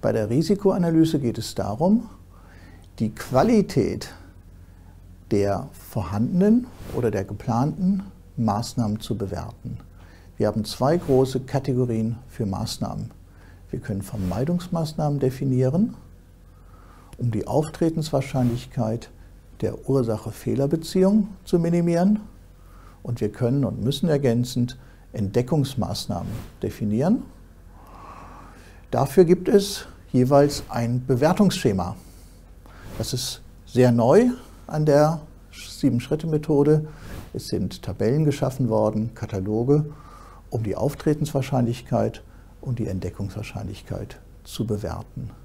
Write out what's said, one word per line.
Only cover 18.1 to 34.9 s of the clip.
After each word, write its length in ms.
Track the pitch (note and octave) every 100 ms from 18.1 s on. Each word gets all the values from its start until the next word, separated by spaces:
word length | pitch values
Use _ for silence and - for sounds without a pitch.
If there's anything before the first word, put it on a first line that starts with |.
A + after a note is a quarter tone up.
| C3+ C3 C3+ B2 A#2+ - - A2 A#2 - - - - - -
der 280 | G2+ - -
Ursache-Fehler-Beziehung 1400 | C3+ A#2 G#2+ - - - A2+ C#3 D#3+ - F#3+ F#3 G#3+ G3+ -
zu 140 | - F3+
minimieren. 600 | E3 F3 E3+ E3+ F#3 G#3+ - - - - - - - -
Und 180 | - A#2
wir 100 | G#2+
können 340 | - A#2+ C#3
und 180 | A#2+ A2
müssen 260 | G#2 C#3+ F3
ergänzend 680 | D3 C#3 A#2 A#2+ - B2 - - - -
Entdeckungsmaßnahmen 1160 | - G2 A#2+ B2+ D#3 C3 - G#2 G2+ - G2 F2+ - - -
definieren. 600 | - - G#2+ G#2+ D#3 A#3+ - - - - - - - - - - - - - - - - -
Dafür 340 | A#2+ C3+ -
gibt 240 | E3 F3+ F#3
es 380 | G#3 G3 - - - -
jeweils 520 | B2+ B2+ C#3+ C#3+ C#3+ -
ein 360 | A#2+ A#2 B2 B2+
Bewertungsschema. 880 | B2 D3+ F3+ G3 - B2+ F#2+ F2 - - - - - - - - - - -
Das 140 | -
ist 280 | B2 - - - - -
sehr 240 | A#2 B2
neu 400 | A#2 A#2 F3+ B3 B3 - - -
an 200 | D#3
der 340 | D3+